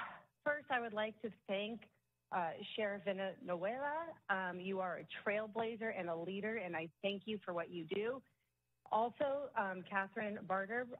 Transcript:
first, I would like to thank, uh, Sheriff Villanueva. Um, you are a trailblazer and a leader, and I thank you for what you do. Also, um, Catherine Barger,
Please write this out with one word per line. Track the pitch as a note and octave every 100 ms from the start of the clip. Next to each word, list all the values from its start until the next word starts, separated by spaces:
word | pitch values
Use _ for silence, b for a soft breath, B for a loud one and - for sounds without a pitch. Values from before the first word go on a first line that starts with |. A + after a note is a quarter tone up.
| B B B _
first, | - D4 -
I | B3+
would | A#3
like | G#3 A3 G#3+
to | A3+ F#3 -
thank, | G3 G#3 A3+ - _ _ _ -
uh, | F#3+ E3+ C3 G3+ -
Sheriff | G#3 G3+
Villanueva. | G3+ F#3+ G3 E3+ - F3 F#3 B3 C#4+ D4+ E4 - -
Um, | F#3+ F#3 F3+
you | F#3 F#3+
are | F#3 E3
a | - - -
trailblazer | G#3 G#3+ G#3 A3+ A3+ A3 G3
and | E3+
a |
leader, | E3 E3+ G3 G#3+ A3+
and | F3+ E3
I | E3 -
thank | G3 G3+
you | G3+ G#3+
for | -
what | E3+ E3
you | F3
do. | D#3+ G3 A3 C4 - _ _ _ _ _ -
Also, | G#3+ A#3 G#3+ C#4+ C#4 C#4 A3+
um, | G3 F#3 F3
Catherine | G3 G3 A3+ G#3+ G#3 F#3+
Barger, | F#3+ G3 A#3 B3